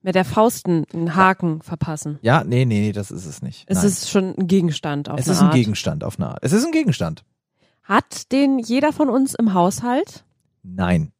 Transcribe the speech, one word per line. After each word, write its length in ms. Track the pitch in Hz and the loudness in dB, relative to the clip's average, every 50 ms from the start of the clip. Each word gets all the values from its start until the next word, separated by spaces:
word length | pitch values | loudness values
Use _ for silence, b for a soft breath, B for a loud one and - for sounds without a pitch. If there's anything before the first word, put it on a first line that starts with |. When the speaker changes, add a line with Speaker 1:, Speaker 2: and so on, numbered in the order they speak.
Speaker 1:
mit 140 | _ 190 180 | _ 0 0
der 100 | 185 185 | 0 0
Faust 420 | - - 220 220 240 - - - | 2 2 2 2 2 2 -2 -2
einen, 180 | - 175 160 151 _ - | 0 0 0 0 _ -6
einen 200 | 165 165 170 160 | -6 -4 -2 2
Haken 440 | 185 190 190 190 185 - 170 156 160 | 4 4 4 4 2 -2 -4 -4 -4
verpassen. 580 | - - 175 160 - - 156 151 - 151 147 147 - | -8 -12 -6 -6 -6 -6 -6 -8 -8 -10 -10 -4 0
Speaker 2:
Ja, 220 | 113 127 139 - | 2 2 2 2
nee, 200 | 85 120 123 131 | 0 0 0 2
nee, 160 | 123 110 104 | 2 2 0
nee, 120 | 104 107 98 | 0 0 -2
das 180 | 104 101 - | -4 -8 -8
ist 160 | - - 92 | -10 -12 -12
es 160 | 78 69 - - | -14 -14 -12 -12
nicht. 220 | - 104 - - | -12 -14 -14 -6
Speaker 1:
Es 120 | _ 190 185 | _ -2 2
Speaker 2:
Nein. 80 | 185 | 2
Speaker 1:
ist 240 | 202 185 - - - | 2 0 0 -8 -2
schon 240 | - 202 190 190 - - | 0 0 0 0 -2 -4
ein 80 | 190 | 0
Gegenstand 640 | 170 190 190 175 175 147 - - 156 143 143 143 - | 2 2 2 4 2 -2 -2 -4 -4 -4 -4 -6 -6
auf 100 | - - | -6 -4
Speaker 2:
Es 80 | 127 | -2
Speaker 1:
eine 60 | - 185 | 0 4
Speaker 2:
ist 60 | 180 | 4
ein 60 | 196 | 6
Speaker 1:
Art. 80 | 180 151 | 6 6
Speaker 2:
Gegenstand 500 | 131 117 104 101 - - - 78 76 - | 4 2 2 -2 -4 -4 -4 -4 -4 -6
auf 140 | - - - | -8 -6 -6
eine 100 | - 64 | -6 -6
Art. 100 | - - - | -6 -6 -2
Es 100 | 123 160 | 0 2
ist 120 | 214 254 | 2 2
ein 80 | 339 311 | 2 0
Gegenstand. 520 | 320 311 233 139 - - 165 80 - _ _ _ _ _ _ _ _ _ _ _ _ _ | 0 2 0 0 0 -2 -6 -6 -8 _ _ _ _ _ _ _ _ _ _ _ _ _
Speaker 1:
Hat 480 | - 202 240 - _ - - - _ - | 0 0 0 0 _ -14 -18 -10 _ 0
den 260 | 269 277 277 269 262 | 2 2 2 2 0
jeder 340 | 233 220 233 262 277 302 294 | -2 0 0 0 2 0 0
von 160 | - 302 269 | 0 -2 0
uns 240 | 220 262 269 269 - | 2 0 0 0 0
im 200 | - 240 220 185 | 0 0 2 4
Haushalt? 680 | 185 175 180 - - - 247 240 277 370 - - - _ _ _ _ _ _ _ _ _ | 4 2 2 2 -2 -4 -2 -2 -2 -2 -4 -10 -20 _ _ _ _ _ _ _ _ _
Speaker 2:
Nein. 500 | 95 90 92 92 87 90 85 78 73 _ | -14 -4 -2 0 2 2 2 0 -2 _